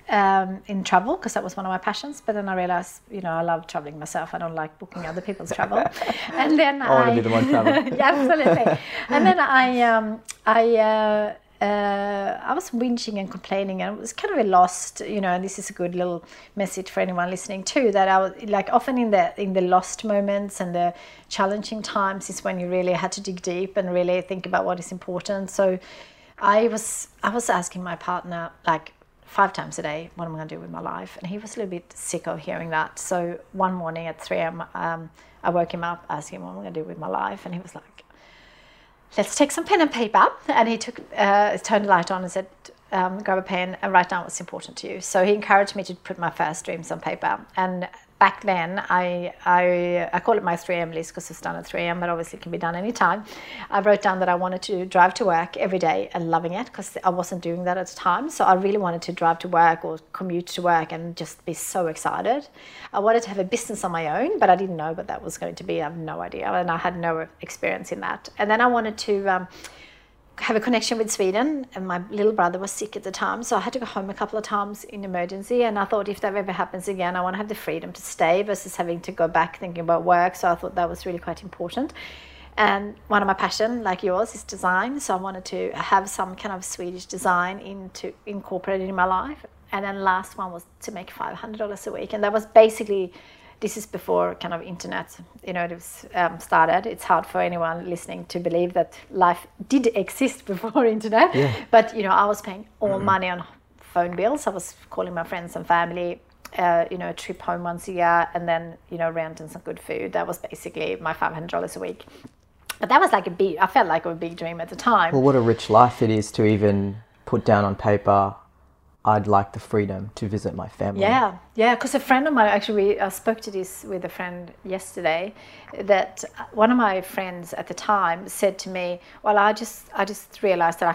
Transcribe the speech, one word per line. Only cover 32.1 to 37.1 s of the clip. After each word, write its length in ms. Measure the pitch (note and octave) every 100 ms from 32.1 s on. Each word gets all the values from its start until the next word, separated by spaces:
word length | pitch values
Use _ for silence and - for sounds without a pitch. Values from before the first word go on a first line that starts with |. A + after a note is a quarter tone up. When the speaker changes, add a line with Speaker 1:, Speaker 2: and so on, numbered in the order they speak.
| E3+ E3+
Speaker 1:
of 40 | F3 D#3+
hearing 220 | E3 E3+ D#3+
that. 140 | D#3 - -
So 60 | F3+ F3 F3 - F#3+
one 100 | F#3 F#3
morning 220 | E3 E3 E3
at 60 | D#3+ -
three 120 | F3+ E3
A 20 | E3+
M, 20 | D#3+ F3+ E3+
um, 160 | E3 D#3+ _ - _ F3+
I 20 | F3
woke 120 | E3+ F3
him 60 | E3+
up, 80 | E3+ - D3+
asked 140 | D#3
him, 80 | F#3+
"What 80 | F3+
am 80 | F#3
I 40 |
gonna 180 | G3 E3
do 60 | D#3
with 80 | E3+
my 60 | D#3